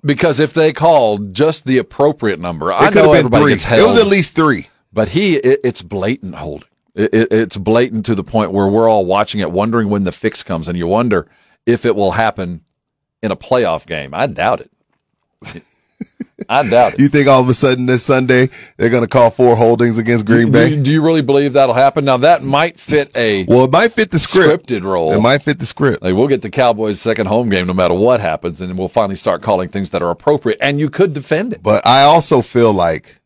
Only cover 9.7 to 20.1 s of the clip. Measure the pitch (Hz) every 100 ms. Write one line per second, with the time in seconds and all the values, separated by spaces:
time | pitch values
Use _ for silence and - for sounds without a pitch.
9.7 | 117 104 101 92 - 110 - - 85 80
10.7 | 87 85 104 120 98 - _ _ _ -
11.7 | 120 123 104 98 92 113 - 90 85 _
12.7 | _ _ _ _ _ 110 95 - 127 104
13.7 | 80 - 80 69 78 135 82 90 120 -
14.7 | _ _ _ _ _ _ _ - 87 _
15.7 | _ _ _ - _ - _ - 127 131
16.7 | 117 107 - 139 147 139 135 127 120 139
17.7 | 127 127 127 - 131 131 127 131 - -
18.7 | - 117 120 117 131 117 - 123 113 117
19.7 | 117 120 113 113